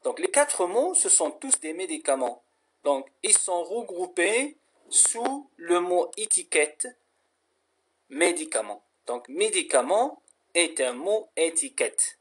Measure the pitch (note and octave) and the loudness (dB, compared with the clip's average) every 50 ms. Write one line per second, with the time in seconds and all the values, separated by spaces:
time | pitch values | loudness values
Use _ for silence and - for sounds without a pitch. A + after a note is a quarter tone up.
0 | _ C3 - - E4 F#4 - C#4 D4 C#4+ - - F#3+ F3 F#3+ A3+ C#4 F4+ F4+ E4 | _ -4 -4 -2 -4 0 4 2 2 2 2 -2 -2 0 2 0 0 2 2 0
1 | - G3 - - - - G3+ - - C4+ - - - D#3 D#3+ F3 F#3+ F3 D#3+ D3 | 2 4 4 4 2 0 -4 -6 -2 -2 -2 -2 -2 -8 -6 -6 -6 -6 -6 -6
2 | - - C#3 C3+ B2+ A#2+ A#2+ - _ _ _ _ _ _ _ _ _ C#3+ C#3+ C3+ | 0 0 0 2 0 -2 -4 -6 _ _ _ _ _ _ _ _ _ 0 0 0
3 | B2+ - _ _ - D3+ D3 - - - F3+ F3 E3+ D#3+ G3 A#3 A#3 - F#3 F3 | -2 -10 _ _ 0 2 2 2 2 0 -2 -4 -4 -4 -4 -6 -6 -6 -6 -6
4 | F#3 F3+ F3+ - E3+ F#3+ G#3+ A#3+ C#4 D4 - _ _ _ _ _ _ - - - | -6 -4 0 0 0 2 2 0 -2 -2 -8 _ _ _ _ _ _ -2 4 4
5 | - - - A#3 A#3 B3+ C#4 C#4+ D4 _ _ _ E3 E3+ F3 F3 F3 F3+ F3+ F3+ | 4 4 2 0 -4 -4 -4 -4 -10 _ _ _ -2 0 0 0 2 2 2 2
6 | - - - - A3 G#3+ - - - _ - - D3+ D#3 - _ - B3+ - _ | 0 0 -4 -10 -4 -2 -2 -2 -2 _ 2 2 2 2 -2 _ -12 -12 -12 _
7 | _ _ _ _ _ _ _ _ _ _ _ _ _ _ _ _ _ _ _ _ | _ _ _ _ _ _ _ _ _ _ _ _ _ _ _ _ _ _ _ _
8 | _ _ C3+ C#3+ E3+ F3 E3+ D#3 D#3+ D#3 - B2 G#2+ G#2 G#2 - _ _ _ _ | _ _ -2 0 2 2 2 0 -6 -4 -4 -4 -4 -4 -8 -12 _ _ _ _
9 | _ - B2 B2 - - C3 E3 G3+ G#3+ G3+ F#3 - - - C3+ B2 C3+ F3+ G#3+ | _ -6 -6 -6 -6 -10 -4 -2 -2 0 0 -2 -2 2 2 2 4 4 2 2
10 | B3 D4 D4+ - _ _ _ _ _ _ _ E3+ E3+ D#3+ E3 D3 C3+ B2+ B2 B2 | 2 0 -2 -10 _ _ _ _ _ _ _ 2 2 2 0 -2 -2 -2 -2 -4
11 | D3 F#3+ G#3+ A3 G#3+ _ _ - E3 E3 E3 - - - _ - C3 - - - | -2 -2 -2 -2 -2 _ _ -2 0 0 0 -2 -4 -4 _ -2 -2 -2 0 -2
12 | - - - _ | -2 -2 -4 _